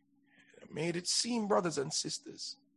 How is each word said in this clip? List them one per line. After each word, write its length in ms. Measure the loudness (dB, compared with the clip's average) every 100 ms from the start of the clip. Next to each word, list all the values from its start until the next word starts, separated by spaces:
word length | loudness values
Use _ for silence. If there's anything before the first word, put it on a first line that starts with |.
| _ _ _ -20 -20 -20
It 120 | -8
made 220 | -2 0 0
it 120 | 0
seem, 400 | 0 2 0 4
brothers 300 | 4 4 0
and 140 | 0
sisters, 640 | -2 -2 -6 -10 -12 -12 -12 _